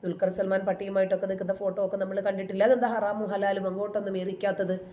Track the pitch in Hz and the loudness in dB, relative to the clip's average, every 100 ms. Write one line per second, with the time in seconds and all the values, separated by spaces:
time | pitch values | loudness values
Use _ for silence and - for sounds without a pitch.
0 | 180 170 185 185 190 190 190 185 196 196 | -4 0 0 0 0 2 0 -2 0 2
1 | 190 185 190 190 185 190 196 185 190 196 | 2 2 0 -2 -2 0 -2 0 -2 0
2 | 190 196 202 196 190 190 220 247 226 226 | -2 -2 -2 -2 -4 2 4 6 4 2
3 | 208 214 208 196 196 196 190 185 202 208 | 0 0 -2 0 2 2 0 -2 -2 -2
4 | 196 190 185 190 202 190 185 185 - | -2 -2 -4 -2 -2 0 0 -2 -4